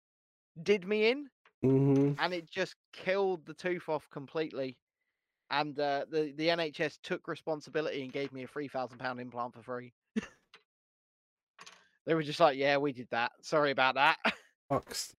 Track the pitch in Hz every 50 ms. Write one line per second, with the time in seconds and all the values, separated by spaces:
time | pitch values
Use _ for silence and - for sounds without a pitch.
0 | _ _ _ _ _ _ _ _ _ _ _ 165 156 196 208 202 175 190 214 214
1 | 214 226 262 294 285 262 _ _ _ _ _ _ - 131 135 135 139 139 135 135
2 | 143 143 143 139 160 175 180 170 165 - - 196 180 - - - _ _ - -
3 | - 185 190 202 196 190 185 160 143 156 156 - - 180 180 170 - - 156 143
4 | - _ - 156 135 127 - 160 160 123 98 131 135 131 127 - _ _ _ _
5 | _ _ _ _ _ _ _ _ _ - 135 143 151 151 135 143 143 143 139 143
6 | 120 117 156 156 156 143 139 151 156 165 170 170 165 156 143 - 160 143 - -
7 | - - 185 - - - 156 - - 165 156 151 - 139 127 160 156 - - 139
8 | 131 127 131 139 143 135 131 131 127 123 - 151 147 127 - 131 127 117 123 117
9 | 127 127 127 123 123 123 120 120 120 123 - 120 110 127 123 123 123 123 - _
10 | _ _ - 220 - - - _ _ _ - - _ _ _ _ _ _ _ _
11 | _ _ _ _ _ _ _ _ _ _ _ - - - - - _ _ _ _
12 | _ 139 165 160 151 143 147 - 170 151 131 135 139 143 143 143 147 147 123 123
13 | 117 - 117 117 120 - - _ - - 170 151 147 139 131 127 131 131 127 131
14 | 139 160 156 - - 226 - - - _ _ _ _ - 139 127 - - - -
15 | - - -